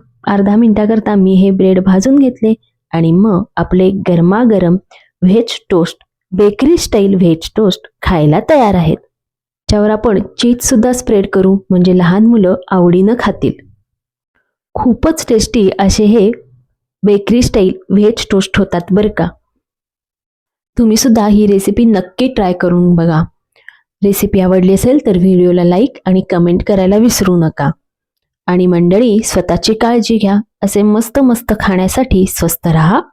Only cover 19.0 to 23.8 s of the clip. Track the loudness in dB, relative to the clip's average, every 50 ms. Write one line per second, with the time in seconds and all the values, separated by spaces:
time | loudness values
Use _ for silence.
19 | 0 -2 -2 -4 -6 -6 -6 _ _ _ _ _ _ _ _ _ _ _ _ _
20 | _ _ _ _ _ _ _ _ _ _ _ _ _ _ -4 -2 0 0 0 0
21 | 2 2 2 2 2 2 2 2 2 2 2 0 0 -2 -2 0 2 2 2 0
22 | -2 -6 _ -4 -4 -4 -2 -2 -2 -2 -2 -2 -2 0 0 2 2 2 2 2
23 | 2 0 0 0 -2 -4 _ _ _ _ _ _ _ _ -20 _